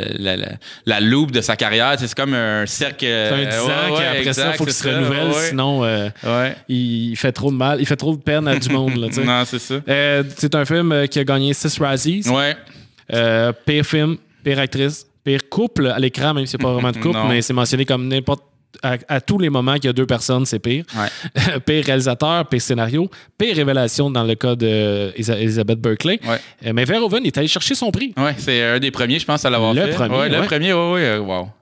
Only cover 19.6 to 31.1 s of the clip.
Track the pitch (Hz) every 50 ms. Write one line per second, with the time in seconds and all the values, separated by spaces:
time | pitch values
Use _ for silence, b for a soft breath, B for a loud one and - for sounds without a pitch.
19.6 | 127 131 139 147 135 131 123 127 131 127 123 113 - - 127 127 131 131 - 104
20.6 | - 117 123 147 170 - - 110 104 104 - - - - - - - 185 156 135
21.6 | - - 151 156 135 143 131 135 123 131 120 - 151 151 165 170 160 - - 120
22.6 | - - 131 117 113 110 123 156 175 190 B B B B _ - 202 240 196 156
23.6 | 147 139 135 135 123 113 - - 143 143 135 120 113 113 113 110 - 127 120 120
24.6 | 117 110 110 107 107 104 101 101 101 95 - - 110 113 113 101 110 113 110 113
25.6 | 107 104 113 110 113 117 107 104 - 165 190 233 - 113 117 110 B B B _
26.6 | - 117 110 117 127 123 185 226 233 208 185 240 262 160 - 139 147 156 - 180
27.6 | - - 269 - 247 220 180 190 262 262 196 131 135 147 139 - - 143 127 120
28.6 | 120 117 120 127 135 135 131 - 127 117 135 165 - - 151 147 - 135 123 117
29.6 | 110 110 113 139 190 175 156 - 123 110 127 131 143 151 147 156 - 208 160 147
30.6 | 160 190 185 170 170 170 180 180 165 123